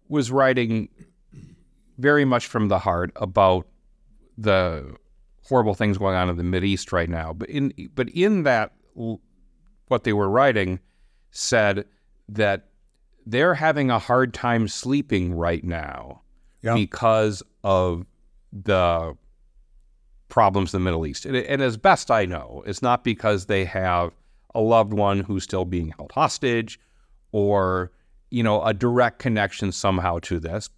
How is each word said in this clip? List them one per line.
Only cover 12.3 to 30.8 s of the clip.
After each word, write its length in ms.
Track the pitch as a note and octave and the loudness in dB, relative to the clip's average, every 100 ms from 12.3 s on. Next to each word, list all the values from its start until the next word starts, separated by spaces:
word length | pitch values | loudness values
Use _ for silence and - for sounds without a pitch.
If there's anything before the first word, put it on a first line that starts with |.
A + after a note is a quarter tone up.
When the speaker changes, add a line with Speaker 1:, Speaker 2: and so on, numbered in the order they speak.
| G#2 G#2 G2 - _ _ _ _ _ - | -2 0 0 -6 _ _ _ _ _ -4
Speaker 1:
they're 260 | B2 E3+ | 0 2
having 380 | D3 D#3+ D3 C3+ | 2 0 2 2
a 80 | A2+ | 0
hard 340 | - B2 B2+ | 2 2 2
time 340 | - A#2+ A#2 G#2+ | 0 0 0 0
sleeping 680 | - A#2+ C#3+ C#3+ G#2 F2+ E2+ | -4 -2 -2 0 -2 0 -2
right 280 | E2+ E2+ | -2 -2
now 600 | F2 E2+ D2 C2+ C2+ - _ _ _ _ | -4 -6 -8 -12 -14 -20 _ _ _ _
Speaker 2:
Yeah. 100 | A2+ | -2
Speaker 1:
because 680 | A#2 G2+ - A#2 A2 G#2+ G2 - _ | 0 0 0 2 4 2 -2 -10 _
of 440 | G2+ F#2+ F#2 E2+ F2+ _ _ _ _ | 0 2 2 -2 -8 _ _ _ _
the 640 | G2+ F#2+ F#2+ F2 E2+ E2 D2 _ _ _ _ _ _ _ _ _ _ - | -8 0 2 2 2 -2 -10 _ _ _ _ _ _ _ _ _ _ -4
problems 440 | - G#2 F#2+ F#2 | 2 4 4 -2
in 80 | F#2+ | -2
the 20 | |
Middle 220 | F2+ E2 D#2 | -2 -2 -4
East. 220 | C#2 C#3+ | -8 -4
And, 100 | B2+ | -4
and 240 | - C#3 | -2 0
as 160 | C3 A2 | 0 2
best 320 | G3 E3+ - | 2 2 2
I 160 | A#2 F#2 | 0 0
know, 380 | F2 A#1 - - | -4 -10 -14 -12
it's 160 | G2 | -4
not 220 | B2+ A#2+ | 0 0
because 420 | A#2+ A2 G#2+ G#2 F#2 | 0 -2 0 -2 0
they 200 | G2 F2+ | -2 -2
have 480 | F#2+ F#2 F2 F2 - _ _ _ - | -2 0 0 -2 -6 _ _ _ -2
a 60 | |
loved 320 | A2 A2+ G#2 | 2 4 4
one 260 | G#2 G2+ G2 | 0 0 0
who's 240 | F#2 G2 | -2 -6
still 200 | - F#2+ | -4 -4
being 300 | F2+ F2+ D#2+ - | -2 -4 -6 -8
held 160 | D2 | -8
hostage 680 | - D3+ - C3 A#2 A2 - _ _ _ _ _ | -2 -2 0 -2 -2 -4 -10 _ _ _ _ _
or, 600 | G#2+ G2+ G2+ F#2 F#2 F2+ - _ _ _ | -2 2 2 2 0 -4 -10 _ _ _
you 100 | A#2+ | -2
know, 220 | A2+ G#2 | 0 0
a 100 | G#2 | 0
direct 460 | G#2 B2 B2 A#2+ - | 0 0 2 2 0
connection 520 | C3 A2 G2+ - G2 | -2 0 -2 -2 -6
somehow 460 | - G2+ F#2 F2 E2+ | -2 0 0 0 -2
to 160 | - E2+ | -4 -6
this. 320 | D#2+ G2 - _ | -4 -8 -10 _